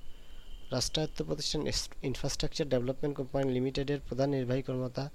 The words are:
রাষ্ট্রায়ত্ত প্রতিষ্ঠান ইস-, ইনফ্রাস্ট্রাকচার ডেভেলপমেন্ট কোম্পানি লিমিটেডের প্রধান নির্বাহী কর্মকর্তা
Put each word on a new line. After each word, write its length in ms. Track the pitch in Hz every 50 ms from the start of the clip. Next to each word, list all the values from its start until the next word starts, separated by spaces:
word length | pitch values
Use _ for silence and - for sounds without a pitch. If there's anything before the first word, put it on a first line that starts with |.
| - - - - - - - - - - - - - -
রাষ্ট্রায়ত্ত 520 | 131 127 - - - 156 156 151 - -
প্রতিষ্ঠান 440 | 151 160 156 151 - - - 151 143
ইস-, 220 | 127 120 - - - - -
ইনফ্রাস্ট্রাকচার 640 | - 135 120 - - 117 - - - - - - 156 135
ডেভেলপমেন্ট 480 | 135 123 120 131 131 - - 147 139
কোম্পানি 360 | 143 135 127 - 139 135 135
লিমিটেডের 480 | 127 127 127 135 131 143 135 139 147 135 - -
প্রধান 220 | 151 123 139 143
নির্বাহী 320 | 139 135 127 120 131 135
কর্মকর্তা 480 | - - 127 127 127 123 - - 139 151